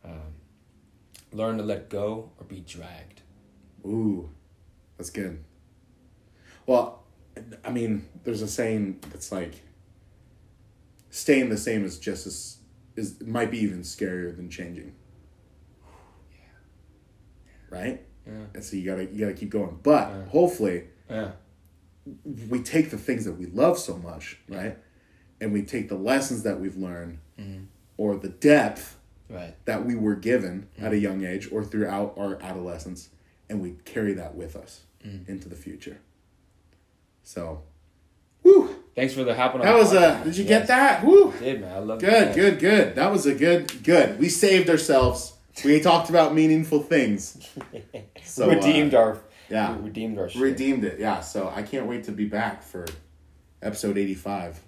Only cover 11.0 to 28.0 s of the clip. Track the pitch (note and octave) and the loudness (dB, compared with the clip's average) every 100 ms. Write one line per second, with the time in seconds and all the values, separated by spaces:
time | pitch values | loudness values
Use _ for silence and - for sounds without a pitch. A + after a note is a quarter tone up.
11 | _ - - C3+ B2 G#2 - A2 F#2+ E2 | _ -10 0 2 2 -4 -4 -4 -4 -8
12 | - F#2+ G2 - - - _ _ _ - | -10 -10 -12 -14 -16 -20 _ _ _ -12
13 | G2 - A2+ A2+ A2 A#2 G#2 F2+ E2+ - | -12 -12 -8 -4 -4 -2 -4 -4 -14 -10
14 | G2 F2+ F2 E2+ F2 - F2 F2 - - | -8 -6 -10 -12 -16 -14 -16 -16 -18 -20
15 | _ _ _ _ _ _ _ _ _ - | _ _ _ _ _ _ _ _ _ -20
16 | _ _ _ _ _ _ _ _ _ _ | _ _ _ _ _ _ _ _ _ _
17 | _ _ _ _ _ _ - F2+ G#2+ - | _ _ _ _ _ _ -20 -10 -10 -10
18 | - _ - G#2+ G#2 G#2 G#2 G2 F#2 F#2+ | -16 _ -20 -18 -16 -18 -12 -10 -8 -8
19 | F#2 G#2 G#2 F#2 G2 G#2+ F#2 E2 D3 D3+ | -8 -6 -6 -6 -6 -6 -6 -2 2 2
20 | - - - D3+ F3 - G#2 F2 - _ | 2 -8 -2 2 2 0 -4 -4 -10 _
21 | _ A2 G2+ - _ _ _ _ _ _ | _ -10 -10 -14 _ _ _ _ _ _
22 | C#4 - - A#2 A2 B2 - E3 D3+ G#2 | -20 -18 -16 -14 -8 -8 -2 -2 -2 -4
23 | - A2+ G2 F2 F2+ F#2 D#3+ F3 - F2 | -6 -6 -6 -10 -10 0 0 0 -6 -12
24 | E2+ D#2+ - - - G2 G#2 - _ _ | -12 -16 -18 -20 -16 -12 -10 -12 _ _
25 | _ _ _ _ A2 G#2 G2+ B2 G#2 F#2+ | _ _ _ _ -4 -4 -4 -8 -8 -6
26 | G2+ C3+ C3+ A#2+ A2 F2+ F#2+ F2 F#2 F2 | -2 -2 -2 -6 -6 -6 -8 -8 -10 -10
27 | E2+ E2 _ - G2 F#2+ F#2+ _ _ - | -14 -16 _ -18 -16 -16 -18 _ _ -4